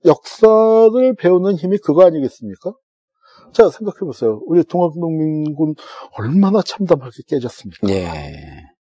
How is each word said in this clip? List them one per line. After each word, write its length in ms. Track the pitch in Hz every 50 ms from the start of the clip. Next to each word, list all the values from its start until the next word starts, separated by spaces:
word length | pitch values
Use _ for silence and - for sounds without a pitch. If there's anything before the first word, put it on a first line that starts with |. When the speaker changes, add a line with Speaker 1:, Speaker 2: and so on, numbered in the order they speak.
| -
Speaker 1:
역사를 1080 | 170 147 - _ - - - 220 220 220 220 220 220 220 220 226 220 220 254 254 262 240
배우는 380 | - - 175 185 180 185 196 202
힘이 220 | 160 156 185 202
그거 280 | 202 _ - 143 170 185
아니겠습니까? 680 | 175 160 156 135 123 - _ 120 104 95 _ - - - _ _ _ _ _ _ _ _ _ _ _ _ _ _ _ _
자, 160 | - 220 175
생각해보세요. 720 | - - 214 208 - - 196 156 117 - 120 113 107 104 -
우리 160 | 156 165 175 160
동학농민군 1080 | _ - 180 175 170 151 170 170 165 160 156 156 156 156 151 151 151 147 143 160 156 151 _ - - - - - - _
얼마나 440 | - 107 117 151 196 196 190 202 214
참담하게 640 | 175 - - - 196 170 170 143 127 127 _ - -
깨졌습니까? 600 | _ - 135 120 117 - - - 202 - - - 98
Speaker 2:
예. 200 | 98 95 90 85 82 78 71 73 76 76 73 76 73 73 80 _ _ _